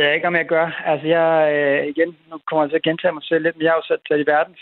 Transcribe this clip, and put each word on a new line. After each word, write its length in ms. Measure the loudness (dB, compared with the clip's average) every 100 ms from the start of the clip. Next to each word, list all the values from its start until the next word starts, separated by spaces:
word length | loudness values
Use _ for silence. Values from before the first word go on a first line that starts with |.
jeg 100 | 2
ikke, 120 | 2 0
om 100 | -2
jeg 100 | 0
gør. 200 | 0 0 -2 -2
Altså, 140 | -2 0
jeg, 220 | 2 2 2 2 2
øh, 300 | 2 0 -2
igen, 160 | -2 -2 -4 _
nu 60 | -16 -4
kommer 140 | -2
jeg 80 | 0
til 120 | 0
at 60 | -2
gentage 240 | -2 -2
mig 100 | -4
selv 200 | -2 -2
lidt, 140 | 0 0
men 80 |
jeg 80 | 0
er 60 | 0
jo 80 | -2
sat, 120 | -4 -2
sat 120 | 0
i 100 | 2
verden 200 | 0 0 -4